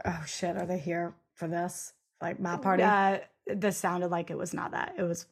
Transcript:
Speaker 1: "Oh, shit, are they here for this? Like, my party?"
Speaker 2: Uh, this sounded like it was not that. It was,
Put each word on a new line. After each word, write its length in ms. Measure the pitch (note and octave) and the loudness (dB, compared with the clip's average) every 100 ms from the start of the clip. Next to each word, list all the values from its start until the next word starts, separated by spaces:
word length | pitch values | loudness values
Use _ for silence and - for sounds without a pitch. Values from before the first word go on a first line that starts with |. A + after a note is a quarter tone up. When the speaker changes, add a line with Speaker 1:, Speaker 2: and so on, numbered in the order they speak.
| F3+ | -6
Speaker 1:
"Oh, 180 | E3 D#3 | -6 -8
shit, 300 | - F3 F3 | -4 -4 -2
are 100 | F3 | -2
they 140 | F3+ | -4
here 340 | D#3+ E3+ E3+ - _ | -2 -2 -4 -8 _
for 120 | _ E3 | _ -4
this? 420 | E3+ F3+ - - _ _ _ | -2 -4 -6 -14 _ _ _
Like, 180 | E3+ - | -8 -4
my 160 | F3+ F3 | -2 0
party?" 280 | G3 F#3 | 4 6
Speaker 2:
Uh, 360 | G3 G3+ G3 G3 - _ - | 8 8 6 2 -4 _ -6
this 280 | G3+ G3+ - | 0 0 0
sounded 300 | F3+ F3+ F3 | 0 0 0
like 200 | E3+ E3+ | -2 -2
it 60 | D3+ | -4
was 160 | F3 | -4
not 180 | F3 E3+ | -4 -4
that. 220 | - - F#4 | -4 -4 -2
It 60 | |
was, 220 | F3 E3+ - | -2 -2 -8